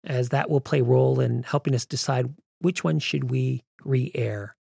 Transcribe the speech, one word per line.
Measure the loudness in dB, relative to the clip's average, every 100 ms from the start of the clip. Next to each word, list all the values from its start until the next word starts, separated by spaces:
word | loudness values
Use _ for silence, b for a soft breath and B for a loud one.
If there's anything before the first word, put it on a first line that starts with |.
as | -4 -2 0
that | 0 2
will | 0
play | 2 0
a |
role | 4 4 4 2
in | 0 -2
helping | -2 -2 0
us | -2 -2
decide | -6 -2 0 -2 -6 _ _
which | -2 0
one | 0 0
should | 0 -2 -2
we | -2 -2 -4 _ _
re-air. | -2 0 0 -4 -4 -4 -10 _